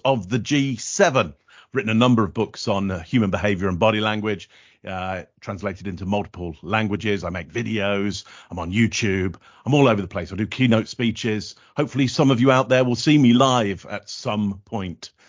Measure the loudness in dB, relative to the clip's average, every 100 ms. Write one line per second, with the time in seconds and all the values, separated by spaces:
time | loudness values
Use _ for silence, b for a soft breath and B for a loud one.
0 | 0 -2 -2 -4 0 0 0 -4 -6 2
1 | 2 2 -2 -6 b b b -6 0 4
2 | 4 4 2 -2 -6 -4 -4 -2 -2 -6
3 | -2 0 2 0 0 0 -2 2 2 2
4 | 0 -2 -4 -6 -8 b b b -12 -8
5 | -6 -8 -10 _ -12 -8 -8 -8 -10 -8
6 | -4 -4 -4 -10 -10 -10 -4 -2 0 -2
7 | -2 -4 -4 -8 -8 -6 -4 -2 -2 0
8 | -2 -4 -12 B B -10 -4 2 2 2
9 | -2 0 -2 -6 b b 0 4 4 2
10 | -2 -8 -8 -6 -6 0 2 2 0 -4
11 | -4 -2 -4 -4 -6 -16 b -4 -4 0
12 | 0 4 4 6 6 4 4 2 2 0
13 | 4 6 6 6 4 2 0 -4 -8 -12
14 | -12 -12 -6 -2 -4 -4 -8 -8 -8 -10
15 | -18 b